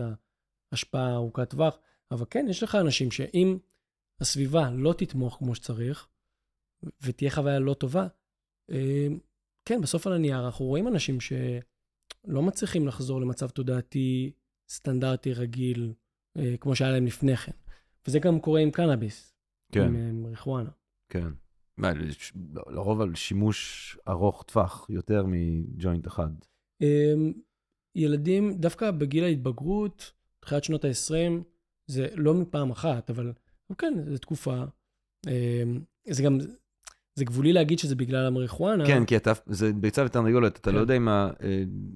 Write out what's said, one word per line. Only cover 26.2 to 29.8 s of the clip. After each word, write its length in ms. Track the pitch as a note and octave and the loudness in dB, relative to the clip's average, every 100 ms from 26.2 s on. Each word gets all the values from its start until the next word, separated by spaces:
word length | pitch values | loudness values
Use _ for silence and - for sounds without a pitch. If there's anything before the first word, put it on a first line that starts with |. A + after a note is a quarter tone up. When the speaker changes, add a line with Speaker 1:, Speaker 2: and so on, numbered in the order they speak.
| D#2 D#2 - _ _ - | -4 -6 -14 _ _ -2
Speaker 1:
אה, 320 | D3 D3 D3 D3+ D#3 G3 - _ _ _ _ | 2 4 4 2 0 -4 -14 _ _ _ _
ילדים, 600 | F3+ D3+ D3 D#3 G3 G#3 | -2 0 2 2 2 2
דווקא 360 | F#3+ E3 - A3 | 0 -2 0 -2
בגיל 340 | D#3+ C#3+ D#3 | 0 0 2
ההתבגרות, 880 | F3 C#3+ C3 A#2+ D3+ G#3 | 2 0 -2 -4 -2 -2